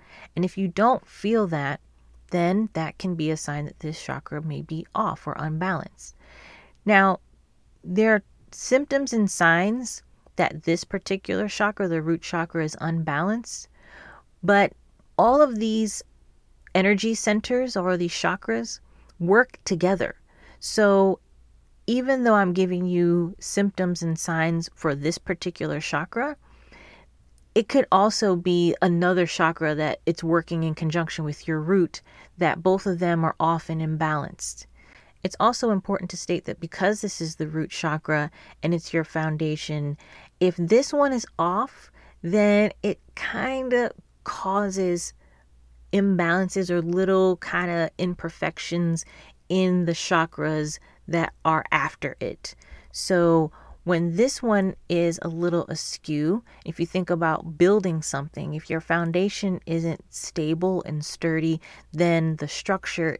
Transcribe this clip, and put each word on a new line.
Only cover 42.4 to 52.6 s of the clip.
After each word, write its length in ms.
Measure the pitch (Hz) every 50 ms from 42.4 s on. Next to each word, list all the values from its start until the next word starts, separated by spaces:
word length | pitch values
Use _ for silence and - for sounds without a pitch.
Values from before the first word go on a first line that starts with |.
| 208 208 208 208 214 202 - - -
it 160 | 208 - - _ - _
kinda 760 | - - - - 226 - 254 269 262 262 254 247 240 240 - - - _ _ _ _ _
causes 880 | - - - - 190 196 202 208 196 190 196 190 180 175 175 - - - _ _ _ _ _ _ _ _ _ - _ - - - -
imbalances 800 | - 202 196 202 190 175 170 165 170 185 190 185 - 196 185 180
or 120 | 175 175
little 560 | 165 170 175 185 190 190 190 190 190 185 180 -
kinda 520 | - - - 175 180 175 170 170 165 - - -
imperfections 1080 | 180 180 180 - - 170 - - - 165 - - - - 170 175 175 170 165 160 - - - - - - _ _ _ _
in 360 | 180 185 185 185 180 180 175
the 80 | 170 165
chakras 840 | - - - 185 165 165 165 - - 151 156 156 156 151 151 - - - - _ _ _ -
that 260 | 165 170 165 - - _ _
are 220 | 165 160 156 - -
after 440 | - 151 139 151 - - - 139 - -
it. 340 | - - - - - - - -